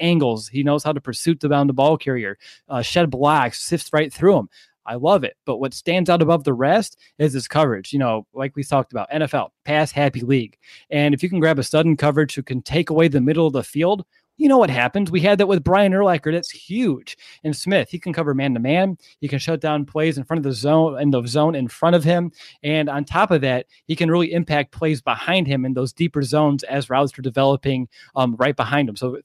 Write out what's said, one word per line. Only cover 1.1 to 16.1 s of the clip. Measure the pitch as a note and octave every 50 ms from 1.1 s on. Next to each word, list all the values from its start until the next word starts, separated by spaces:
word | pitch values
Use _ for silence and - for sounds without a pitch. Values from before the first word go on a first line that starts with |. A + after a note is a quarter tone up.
| A#2 - - E3 E3
the | C#3 - C#3+
bound | D3 C#3+ C#3+ C#3
the | C3
ball | B2+ C3+ D3+ D#3+ D3
carrier, | - C#3 C3 B2 A2 G2 G2+ - - - - _ _ -
uh, | C#3+ B2
shed | A#2 - - F3 F3 D#3
blocks, | C3 B2+ C#3+ D3 D#3 D3+ C3 A#2+ - -
sifts | - - E3+ D#3 - -
right | - D3+ D#3 C#3
through | - - D3+ F#3+ G3+ C#3
him. | G2+ - _ _ _ _ _ _ -
I | A#2 A#2
love | B2 C3 D#3+ G3+ F#3
it. | C3 G2+ - _ _
But | - B2 A2
what | C3+ C3 -
stands | - - E3+ E3+ F#3 F3 F3
out | F3 E3+
above | D#3+ D3+ E3+ E3
the | C#3 D3
rest | C3 A#2 C3 C#3+ F3+ A3+ G#3 - - _ _ _ _
is | - D3 D#3 C3
his | C3+ A#2
coverage. | - - D3+ D#3 C3+ A2+ F#2+ F#2+ -
You | - C#3+
know, | C3+ A#2+ A2 A2 G#2+ _
like | - B2+ C3+ C3+ -
we | D3 C#3
talked | - D3 C3+ B2+ -
about, | B2 A2+ F#2+ -
N | C#3 D#3
F | D#3 C#3
L, | - C#3 G2 - _ _ -
pass | - D3 D3+ D#3 C#3+
happy | - C#3+ C#3+ C3+ - B2+
league. | A#2+ A#2+ C#3 C3 A2+ - _ _ _ - - - _ -
And | - C#3+ D3 D3 C#3+
if | C3+
you | F3 F3+
can | F3+ F3+
grab | D#3 D#3+ D#3+ C#3
a |
stud | B2+ - - D#3 D#3+
in | E3 D#3
coverage | - D3 C#3+ C3+ D3+ D3+ C#3 -
who | C#3+
can | B2+ - B2+ B2
take | - - C3+ E3 E3 -
away | D#3+ D#3 E3
the | E3 C#3 C#3
middle | B2 C#3 D#3 E3 E3
of | D#3
the | C3+ C3
field, | A2+ - - C#3+ D#3+ F3+ G#3 G3 F3 _ _ _ _ _ _ -
you | D4+ C#4+
know | C4+ B3+
what | A3 C#3+
happens. | C3 B2 A#2+ B2+ - G3+ G3+ D#3+
We | E3+ F3+
had | D3+ G3+ G3+ F#3+
that | G3+
with | F#3+ G3 F3
Brian | C#3 F3 F#3 G3 G#3 G3
Urlacher. | F#3 F#3+ G3+ F#3+